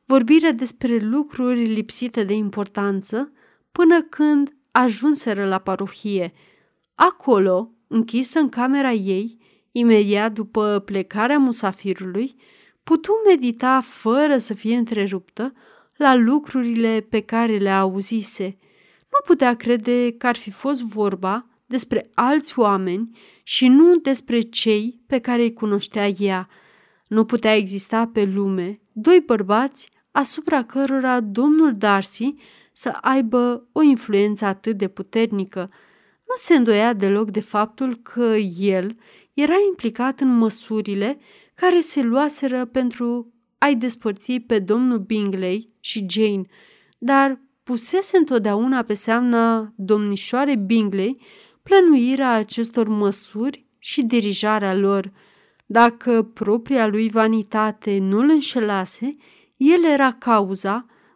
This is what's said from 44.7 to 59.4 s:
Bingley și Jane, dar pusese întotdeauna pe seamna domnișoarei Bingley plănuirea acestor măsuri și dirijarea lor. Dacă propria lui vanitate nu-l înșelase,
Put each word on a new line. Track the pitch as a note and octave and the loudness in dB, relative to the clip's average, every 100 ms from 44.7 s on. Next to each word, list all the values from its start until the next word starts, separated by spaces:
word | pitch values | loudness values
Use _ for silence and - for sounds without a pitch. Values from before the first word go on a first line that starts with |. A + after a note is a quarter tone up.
| A3 B3+ A#3 | 0 0 -2
Bingley | F#3+ A3 G3+ F#3+ F#3 G3 A3+ _ | -2 -4 -2 -4 -4 -6 -8 _
și | - A3 G3 | -12 -8 -4
Jane, | F#3+ G#3+ G3+ F3+ _ _ _ _ - | 0 0 0 -6 _ _ _ _ -8
dar | A#3+ C4+ C#4 C4 _ _ | 0 2 2 -2 _ _
pusese | - A#3+ - F#4 G4 F#4 | -8 -6 -2 -4 0 2
întotdeauna | D#4 B3 G#3 G3+ B3 C4 | 2 0 0 0 0 -2
pe | A#3 | -2
seamna | G#3 - A3+ B3 A#3 A3+ A3+ A3 - | -4 -2 0 2 2 2 0 -4 -8
domnișoarei | F#3+ G#3+ G#3 G3 - B3 C#4+ B3+ | -2 0 0 -4 -4 -2 0 0
Bingley | F#3+ A3+ G#3 G3 G3 C4+ _ - _ _ | 0 0 0 -2 -4 -6 _ -20 _ _
plănuirea | - G4 F4 C#4 A#3+ C4 C4+ | 2 6 8 6 4 0 2
acestor | A3+ G#3+ - A#3 A#3+ A3 | 0 0 -4 -4 -2 0
măsuri | G#3+ G3+ G3 - G#3+ B3+ - _ _ | 0 0 -2 -6 -6 -6 -6 _ _
și | - - | -10 -4
dirijarea | A#3 A#3 G#3 F#3+ G#3+ G#3+ G3 | 0 0 0 -2 -2 0 0
lor. | F#3+ G3 G3 G3 - _ _ _ _ - | 0 0 0 -4 -12 _ _ _ _ -2
Dacă | G#3+ A#3 A#3 - A#3 | 4 4 4 0 0
propria | A3+ - G3+ A#3 A#3 C4+ A3 | 0 -4 -2 -2 0 0 0
lui | G#3 A3+ | 0 0
vanitate | A3+ A3 A3 - A3 G#3+ G#3+ - G3 | 2 2 0 -2 -2 -2 -4 -4 -2
nu-l | F#3+ G3+ C#4 | 0 2 4
înșelase, | D#4+ C4 B3+ G#3+ G3 F#3 - B3+ D4 _ _ | 2 2 -2 -2 -2 -6 -8 -10 -10 _ _